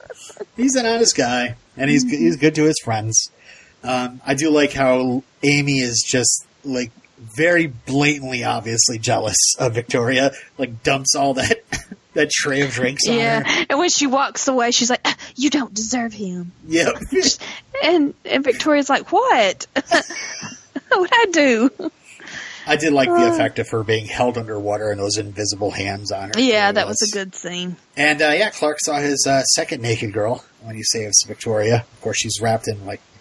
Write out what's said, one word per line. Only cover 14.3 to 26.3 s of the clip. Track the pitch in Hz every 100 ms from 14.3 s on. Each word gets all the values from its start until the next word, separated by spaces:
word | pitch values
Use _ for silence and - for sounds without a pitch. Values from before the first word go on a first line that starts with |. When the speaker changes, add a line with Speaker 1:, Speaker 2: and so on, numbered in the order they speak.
| - 277
Speaker 2:
away, | 254 233
she's | 240 240
like, | 247 -
"Uh, | - - -
you | 269
don't | 302 233
deserve | 202 220 254 233
him." | 208 190 180 175 - 156
Speaker 1:
Yep. | 165 165 - -
Speaker 2:
<laughs> | 370 269 - - - - -
And, | 285 349 285 - -
and | 262
Victoria's | 269 - 311 294 277
like, | 254 -
"What? | 370 508 294 196 - -
<laughs> | 294
What'd | - 330 - 339 - - - - _ 277 - 453 359
I | 480 440
do?" | 330 277 226 254 - 330 - - - - - - - -
Speaker 1:
I | 151
did | 156
like | 143 135
the | 349
Speaker 2:
Uh. | -
Speaker 1:
effect | - 110 -
of | 110
her | 113
being | 107 110 107
held | - 123 117
underwater | 110 104 104 104 107
and | 101
those | 101 104
invisible | 101 101 101 98 101
hands | - 98 98 101
on | 98
her. | 98